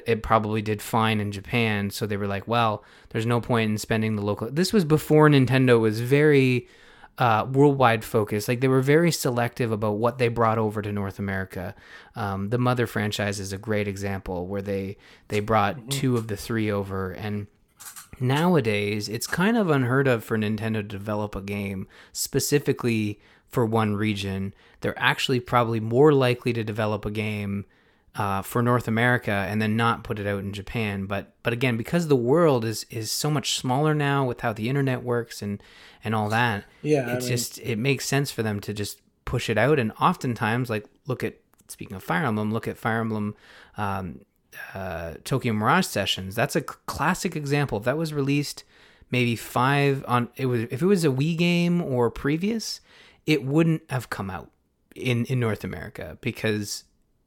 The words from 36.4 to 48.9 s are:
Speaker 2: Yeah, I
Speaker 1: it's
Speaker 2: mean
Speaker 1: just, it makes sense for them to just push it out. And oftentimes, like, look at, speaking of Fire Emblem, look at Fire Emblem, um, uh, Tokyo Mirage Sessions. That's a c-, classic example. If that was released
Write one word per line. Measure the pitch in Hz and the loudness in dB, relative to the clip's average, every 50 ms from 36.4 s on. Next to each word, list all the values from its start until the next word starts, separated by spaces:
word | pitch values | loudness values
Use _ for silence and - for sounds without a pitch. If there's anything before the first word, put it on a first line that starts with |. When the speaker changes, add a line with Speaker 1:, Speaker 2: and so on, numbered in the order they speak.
| 123 117 107 101 - - _ _ - | 2 2 0 -2 -6 -10 _ _ -2
Speaker 2:
Yeah, | 151 151 139 127 120 | 0 0 2 2 -2
I | 123 | -4
Speaker 1:
it's | 127 123 | -4 -2
Speaker 2:
mean | 123 123 | -2 -2
Speaker 1:
just, | 120 - - - - | -2 -4 -6 -8 -10
it | - - 120 104 | -6 -6 -4 -2
makes | 120 139 139 117 - | 0 0 0 0 -2
sense | - - 139 143 123 | -2 0 0 0 -2
for | - - 113 | -2 -2 -2
them | 110 104 104 | -2 -2 -4
to | - - 107 | -4 -6 -6
just | 104 104 - - - _ _ _ _ _ | -6 -6 -8 -8 -14 _ _ _ _ _
push | - - 123 - - | -4 -4 -4 -2 0
it | 113 | 2
out. | 107 113 131 156 143 | 2 4 4 4 2
And | 120 107 - - | 2 -2 -2 0
oftentimes, | 135 160 180 - - 135 117 101 120 107 113 123 127 117 | 2 2 2 2 -2 -4 -2 0 0 0 0 0 0 -2
like, | 113 107 104 - _ _ _ | -2 -4 -6 -8 _ _ _
look | - - - - | -8 -6 -4 -4
at, | 110 - - _ _ _ _ _ _ | -8 -8 -10 _ _ _ _ _ _
speaking | - - - - 98 | -18 -16 -14 -12 -12
of | 92 - | -12 -6
Fire | - 160 175 165 | -4 -2 -2 0
Emblem, | 127 107 107 107 107 107 | 0 0 0 0 -2 -2
look | 113 - 110 | -2 -4 -6
at | 98 | -10
Fire | - - 117 110 113 | -4 -2 -2 0 0
Emblem, | 113 113 110 107 104 104 107 - _ - - - - - _ - | 0 -2 -2 -2 -4 -4 -6 -8 _ -20 -20 -20 -20 -20 _ -6
um, | 104 98 98 98 95 87 65 - - _ _ _ _ _ - - - - - | -4 -4 -4 -4 -6 -8 -10 -12 -18 _ _ _ _ _ -18 -18 -16 -14 -12
uh, | 98 95 92 85 82 85 82 78 - - | -10 -8 -8 -8 -8 -8 -10 -12 -12 -6
Tokyo | - 143 127 - 123 110 | -4 -4 -2 0 0 0
Mirage | 107 107 117 151 185 185 | 2 4 4 4 4 2
Sessions. | - - 107 98 92 - - 95 95 95 | 0 -2 -2 -2 -2 -4 -6 -6 -8 -2
That's | 113 117 143 - | -2 -2 0 0
a | 170 | -2
c-, | - - - - _ | -4 -4 -12 -14 _
classic | - - - 139 156 185 - - 190 165 | -12 -6 -2 0 0 0 0 -2 -6 -6
example. | 156 147 139 143 143 147 131 123 104 | -4 -4 -2 0 0 0 0 -2 -2
If | 104 | -2
that | - 139 | -2 -2
was | 156 170 156 151 | 0 -2 -4 -2
released | 147 139 135 143 143 147 - - - - _ _ _ - - | -2 0 2 2 0 0 -2 -6 -12 -16 _ _ _ -20 -20